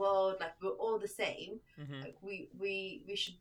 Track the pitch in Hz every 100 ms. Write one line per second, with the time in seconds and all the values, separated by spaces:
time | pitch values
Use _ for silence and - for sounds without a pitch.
0 | 196 196 190 190 165 - 190 190 226 220
1 | 196 - 180 - - 220 _ - 143 139
2 | 139 - 190 190 - 180 196 196 190 -
3 | 190 202 - -